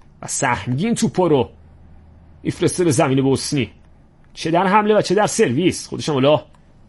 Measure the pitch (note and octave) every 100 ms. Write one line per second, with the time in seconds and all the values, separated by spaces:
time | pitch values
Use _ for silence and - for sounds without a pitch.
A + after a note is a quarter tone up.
0 | - - - - C3+ A#2+ - C3 A3 A#3
1 | A3 - F3+ C#3+ - - - - - -
2 | - - - - - - F3 - F3 A#2
3 | C3+ C3+ C3+ B2+ - D3 A2+ - - -
4 | - _ - - E3 E3 F#3+ G#3 G#3 G#3+
5 | - F#3 G3+ - F#3+ B2 F3 - - B2+
6 | B2 C#3 C3+ C#3+ - - - -